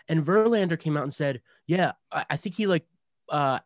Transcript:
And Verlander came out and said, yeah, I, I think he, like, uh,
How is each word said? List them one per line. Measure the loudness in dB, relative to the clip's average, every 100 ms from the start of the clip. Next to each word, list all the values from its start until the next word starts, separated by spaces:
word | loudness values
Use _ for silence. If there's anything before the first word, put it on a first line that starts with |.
| -2
And | 0
Verlander | 2 4 4 2 0 -2
came | -2 -2
out |
and | -4
said, | -4 -4 -4 -12 _ -2
yeah, | 0 0 -2 _
I, | -8 -4
I | -6
think | -6 -2
he, | 0
like, | 0 -2 _ _ _ -6
uh, | 0 0 0